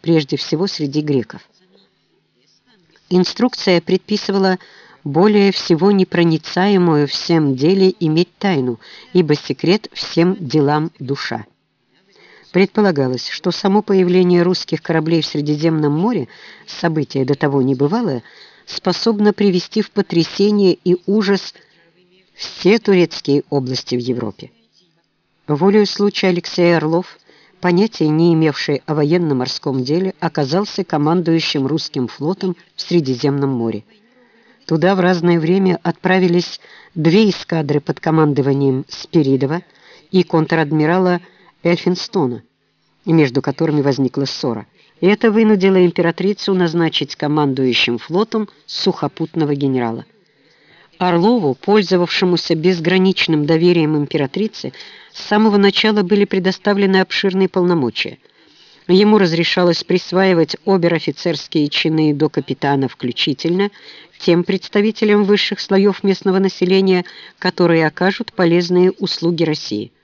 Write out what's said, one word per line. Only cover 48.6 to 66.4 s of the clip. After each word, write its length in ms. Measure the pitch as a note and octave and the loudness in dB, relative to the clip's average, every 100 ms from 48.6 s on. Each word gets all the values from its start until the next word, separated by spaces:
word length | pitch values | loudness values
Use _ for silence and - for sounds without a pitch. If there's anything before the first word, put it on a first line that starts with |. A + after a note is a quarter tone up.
| _ | _
сухопутного 880 | - G3 E3+ C#3+ - D#3+ - D3 | -4 -4 -2 -6 -6 -8 -2 -2
генерала. 500 | C#3+ C#3 C3 A#2+ A2+ C#3 _ _ _ _ _ _ _ _ _ | 0 0 -2 -2 -6 -12 _ _ _ _ _ _ _ _ _
Орлову, 560 | F3+ E3+ F#3+ A#3+ D#3 | 0 2 2 2 0
пользовавшемуся 1040 | B2+ - G#3+ F3+ F#3 F3 - F#3 F3 - E3 | -4 2 2 2 0 0 -2 0 0 -2 0
безграничным 880 | E3 F3+ D#3+ F#3 F#3+ F#3 - D#3 D3 | 0 0 0 2 2 0 0 0 0
доверием 500 | E3 F3 F3 D3+ D3+ | 2 4 2 2 0
императрицы, 760 | C#3+ D#3 C#3 F#3 A3 - - - - - - | -2 -2 -4 -4 -6 -6 -14 -14 -20 -20 -20
с 100 | - | -20
самого 340 | - G#3 A3 G3+ | -2 2 4 4
начала 460 | G3 F#3+ G#3+ G#3 | 2 2 0 0
были 220 | F3+ G3+ | 2 2
предоставлены 760 | G3+ F#3+ F#3 F#3 G#3 G3+ G3 F#3+ | 2 0 -2 -2 -2 0 2 2
обширные 480 | F#3 - G3+ F#3+ F#3+ | 0 -2 -2 0 0
полномочия. 680 | F#3+ F3+ F3 B2 G#2+ - - _ _ _ _ _ _ - | 0 0 0 -2 -4 -10 -12 _ _ _ _ _ _ 2
Ему 300 | F#3 G#3 G#3+ | 4 6 4
разрешалось 680 | F#3 D#3+ E3 - F3 E3 | 4 0 -2 0 0 0
присваивать 720 | - F3+ - F3+ F#3+ F3 D#3 - | 0 -2 0 0 2 2 0 -2
обер-офицерские 1040 | - F#3+ E3+ E3 - C#3+ F3+ D3+ - D#3+ D3 | -2 2 2 0 -4 -6 -4 -6 -4 -2 -2
чины 460 | - D#3+ D#3+ D#3 | -2 -2 0 0
до 140 | D3 D3+ | 2 0
капитана 600 | - C3+ C#3 C#3+ C#3 C3+ | -2 -6 -4 0 0 -2
включительно 840 | - A#2+ - - C3+ E3 F3+ G3+ - - - - _ | -4 -8 -4 -4 -4 -2 -2 -2 -4 -20 -20 -20 _
тем 240 | - E3+ | 0 2
представителям 800 | F3 F#3+ - G#3 G#3 G#3+ A3 G#3 | 2 -4 -2 -2 0 0 2 2
высших 380 | G3 G#3 - G3+ | 2 0 0 -6
слоёв 420 | - G3 G3+ F#3+ | -2 2 2 0
местного 380 | G3 F#3 G3 F#3+ | -2 0 0 0